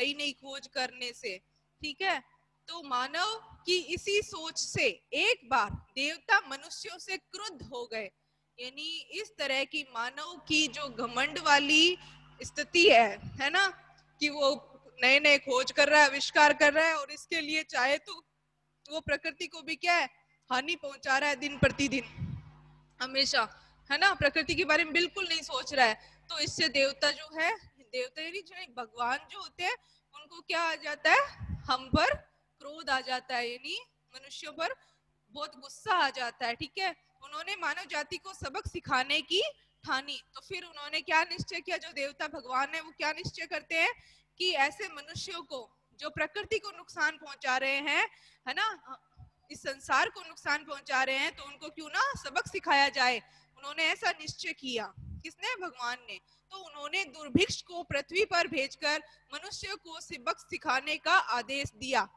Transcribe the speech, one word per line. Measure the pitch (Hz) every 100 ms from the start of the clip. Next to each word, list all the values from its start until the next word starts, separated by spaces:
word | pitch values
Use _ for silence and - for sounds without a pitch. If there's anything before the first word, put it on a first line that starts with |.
नई-नई | 269 285 294
खोज | - 277 269 262
करने | 269 247 254 247
से, | 240 233 185 _ _ _ _
ठीक | 302 277
है? | 381 302 - _ _ _ -
तो | 339
मानव | 285 247 262 311 403 453 - - -
की | 359
इसी | 277 349 - 403
सोच | 427 370 320 -
से | - - 277 175 _
एक | 277 403 480 233
बार | 254 208
देवता | - - - 285 330 - 392 277
मनुष्यों | 269 320 - 427 -
से | - 381
क्रुद्ध | - 370 415 294
हो | - 247 240
गए। | 220 196 - _ _ _ -
यानी | 247 277 311 330
इस | - 359 427 -
तरह | 285 262
की | 277 302 269
मानव | 233 240 269 311 349 -
की | 311 311
जो | 262 294
घमंड | 226 240 240 285 302
वाली | 311 285 285 311 339 359 - - - -
स्थिति | - - 294 349 320
है, | 233 220 202 - -
है | 277
ना, | 349 392 370 - _ _ -
कि | 294
वो | 294 269 285 - - - -
नए-नए | 247 277 294 285
खोज | 269 247 262
कर | - 285
रहा | 302
है, | 285
आविष्कार | 269 - 330 294
कर | 294 294
रहा | 294 330
है |
और | 311 285
इसके | 302 - 339
लिए | 294 311
चाहे | 311 277 254 294
तो | - 339 - _ _ _ _ _ -
वो | 311
प्रकृति | 311 285 320 294 339
को | 320
भी | 302 320
क्या | 349 349
है, | 262 _ _ _ -
हानि | 254 285 349
पहुंचा | 285 269 285 269
रहा | 294
है | 269
दिन | 285 277
प्रतिदिन, | 269 - 277 262 233 - - - - - - - _ -
हमेशा, | 254 262 269 269 214 - - _ -
है | 285
ना, | 392
प्रकृति | 370 285 320 320
के | 339
बारे | 311 311
में | 320
बिल्कुल | 311 349 392 359
नहीं | 330
सोच | 320 320 -
रहा | 285 240
है। | 220 - - -
तो | 330
इससे | 392 - 320
देवता | 277 269 277 294
जो | 285 311 311
है, | 330 440 - _
देवता | 254 254 254 311
यानी | 320 370
जो | 339 381 359 233
भगवान | 226 226 240 277 -
जो | 403
होते | 330 -
हैं, | 359 494 _ _ _
उनको | 285 302 339
क्या | - 330
आ | 330
जाता | 311 302 294 311
है, | 415 571 - -
हम | - - 254 262
पर | 294 415 587 - _ _ _
क्रोध | 285 311 311
आ | 262
जाता | 254 254 254 247
है, | 240
यानी | 247 277 392 494 _ _
मनुष्यों | 262 277 - 311
पर | 302 339 523 _ _ _ _ _
बहुत | 247 302 254
गुस्सा | - - 440
आ | 370 277
जाता | 262 240 - 240
है, |
ठीक | 240 320 -
है। | 381 294 _ _
उन्होंने | 269 302 339 403
मानव | 311 311
जाति | 302 311 294 349
को | 381
सबक | 381 277 359 -
सिखाने | 359 - 269 262 302
की | 277 359 605 - _ _
ठानी। | - 269 285 269 -
तो | -
फिर | - 381
उन्होंने | 349 302 294 311
क्या | 320 320
निश्चय | 339 349 - 339
किया, | 339 339
जो | 330
देवता | 339 277 277 302
भगवान | 302 247 254 277
है | 320
वो | 320
क्या | - 302
निश्चय | 311 359 - 330
करते | 320 -
हैं | 330 359 466 - - _ -
कि | 370
ऐसे | 311 277 294 392
मनुष्यों | 302 262 339 - 349
को | 277 262 - _ _
जो | - 294
प्रकृति | - 311 403 403 427
को | 415
नुकसान | 349 - 349 302
पहुंचा | 311 311 - 269 262
रहे | 269 277
हैं, | 294 311 440 - - _ 254
है |
ना, | 302 440 370 - 262 _ - - _ -
इस | 294
संसार | - 277 - 277 349
को | -
नुकसान | 320 320 339 294
पहुंचा | 311 277 - 262
रहे | 262 269
हैं, | 311 -
तो |
उनको | 285 285 302
क्यों | - 311
ना | 359 554
सबक | 554 294 294 -
सिखाया | 381 330 285 277
जाए। | 269 247 233 - _ _ _
उन्होंने | 277 302
ऐसा | 320 359 415
निश्चय | 311 311 - 349
किया। | 320 262 240 196 -
किसने? | - - 330 - 415 480
भगवान | 359 247 240 247 233
ने। | 190 _ _ _
तो | 381
उन्होंने | 339 294 294 359
दुर्भिक्ष | 381 311 294 240 381 -
को | - 349
पृथ्वी | 349 285 - 349
पर | 427 339 330
भेजकर | 277 269 - 294 302 302 - _
मनुष्य | 285 403 - 392
को | 415 339 320
सबक | - 302 247 -
सिखाने | - 349 311 254 285 302
का | 311
आदेश | 349 - 240 226 277 277
दिया। | 214 262 247 208